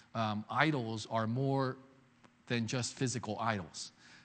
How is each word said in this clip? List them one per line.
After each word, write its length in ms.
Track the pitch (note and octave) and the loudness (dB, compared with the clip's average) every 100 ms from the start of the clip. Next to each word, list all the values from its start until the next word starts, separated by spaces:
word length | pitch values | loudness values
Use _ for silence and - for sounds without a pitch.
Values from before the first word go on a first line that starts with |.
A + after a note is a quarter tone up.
| - | -8
um, 300 | A2+ A2 G#2+ G#2+ | -2 0 -2 -2
idols 580 | A#2 D3+ C#3+ A2 A2+ - | 2 4 2 -2 -4 -2
are 160 | A2+ A2 | 0 2
more 500 | A#2+ C3+ C3+ C3 B2+ - - - _ - _ - | 2 2 2 2 -2 -14 -20 -20 _ -20 _ -2
than 200 | A#2+ A2 | 0 0
just 280 | B2+ A#2 | 0 -2
physical 420 | - C3 A2+ A2 G2+ | 0 0 0 -2 -2
idols. 500 | A2+ G#2 E2 - - - - - | 0 0 -4 -10 -12 -16 -20 -20